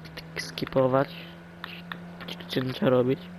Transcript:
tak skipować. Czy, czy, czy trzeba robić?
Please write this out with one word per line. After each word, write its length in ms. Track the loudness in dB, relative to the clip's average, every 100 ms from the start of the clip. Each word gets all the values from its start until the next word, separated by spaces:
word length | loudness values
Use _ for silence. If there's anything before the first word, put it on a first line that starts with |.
| -14 -14
tak 260 | -10 -8
skipować. 760 | -8 -6 0 4 6 6 4 -2 -14 -16 -18 -14 -12 -12 -10 -12 -12 -12 -10
Czy, 80 | -10
czy, 240 | -4 -2
czy 120 | 0
trzeba 180 | 2 6
robić? 280 | 6 6 2 -4